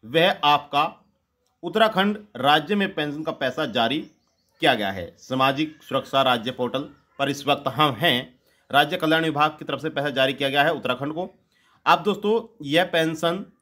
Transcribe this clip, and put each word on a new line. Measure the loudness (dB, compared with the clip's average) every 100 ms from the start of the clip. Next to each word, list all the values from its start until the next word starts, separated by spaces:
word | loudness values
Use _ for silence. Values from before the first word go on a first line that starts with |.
| -2
वह | 2 2 2
आपका | 2 2 2 0 0 -4 _ _ _ _ _ _
उत्तराखंड | -4 2 4 4 0 0 -10 -2
राज्य | 2 2 2 -2
में | -2
पेंशन | -2 -6 -4
का | -8
पैसा | -4 -4 -2 -4
जारी | 0 0 0 -6 _ _ _ _ _
किया | 2 2
गया | 0
है। | -4 -10 _
सामाजिक | -8 0 2 2 -4 -6
सुरक्षा | -6 -6 -2 0
राज्य | 2 2 -2
पोर्टल | -4 -4 -4 -8 -16 _ _
पर | -4
इस | -2 -2
वक्त | -2 -2
हम | 0 0
हैं। | 2 0 0 -4 _ _ _ _
राज्य | 2 2 0
कल्याण | 0 2
विभाग | 0 0 0
की | -2 -8
तरफ | -6
से | -4
पैसा | -4 -4
जारी | 0 0
किया | 0 -2
गया | 2
है | 2
उत्तराखंड | 0 -4 -4 -4
को। | -6 -8 _ _ _ _ _ 2
अब | 2
दोस्तों, | 2 -2 -2 -2 -4 _ 0
यह | 0
पेंशन | 2 0 0 0 -2 -4 -10 _